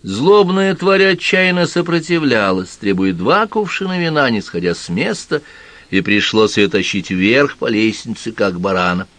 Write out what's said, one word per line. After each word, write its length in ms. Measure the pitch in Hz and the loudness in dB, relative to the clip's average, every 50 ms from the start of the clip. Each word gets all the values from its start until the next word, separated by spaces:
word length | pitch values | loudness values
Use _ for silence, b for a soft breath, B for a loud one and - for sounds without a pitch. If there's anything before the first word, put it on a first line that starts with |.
| - | -8
Злобная 720 | 98 95 107 139 180 208 208 196 180 185 190 196 190 190 | -8 -4 0 4 4 6 6 4 4 2 0 2 0 0
тварь 300 | - 175 190 196 190 196 | 0 0 2 4 4 4
отчаянно 600 | 190 185 180 - - - 185 185 185 180 180 170 | 2 2 0 0 0 2 2 2 2 2 0 0
сопротивлялась, 1120 | - - 175 170 170 165 170 156 175 175 165 156 135 120 110 101 98 95 95 92 - - - | 0 0 -4 -2 0 -2 -2 0 0 -2 0 2 2 2 2 2 2 0 -2 -4 -8 -14 -6
требуя 340 | - 101 98 90 95 95 90 | -2 -2 0 2 2 0 0
два 340 | 85 87 120 175 208 226 | 0 0 2 2 2 0
кувшина 520 | - - 214 208 175 - - 190 190 185 180 | 0 -2 -4 -4 -4 -6 -6 -6 -4 -2 -2
вина, 300 | 170 165 156 147 139 127 | -2 0 0 0 2 2
не 120 | 117 104 | 0 -2
сходя 340 | 90 - - 85 87 87 85 | -4 -6 -6 -2 -2 -2 -2
с 140 | - - - | -4 -6 -6
места, 520 | 85 101 160 214 208 - - - 165 147 B B B B B B B B B B | -4 -2 -2 -2 -4 -6 -6 -6 -6 -6 B B B B B B B B B B
и 120 | - 95 | -2 -2
пришлось 540 | 90 101 104 104 98 - - 110 110 104 - | 0 2 0 0 0 0 2 2 2 2 2
ее 140 | 107 101 95 | 0 0 2
тащить 400 | - 98 90 - - 101 87 - | 0 -2 -2 -2 -4 -4 -4 -4
вверх 480 | 95 90 92 104 120 139 147 - - | -2 0 2 2 4 2 2 0 -2
по 100 | - 135 | -6 -4
лестнице, 640 | 127 113 104 110 110 104 - - 117 107 - - 113 | -2 0 2 0 0 0 -4 -10 -10 -10 -8 -10 -12
как 280 | 110 - 104 98 90 87 | -4 -2 -2 -2 -2 -2
барана. 480 | 90 98 95 92 90 90 90 90 95 _ _ | -4 -2 0 0 0 0 -2 -2 -6 _ _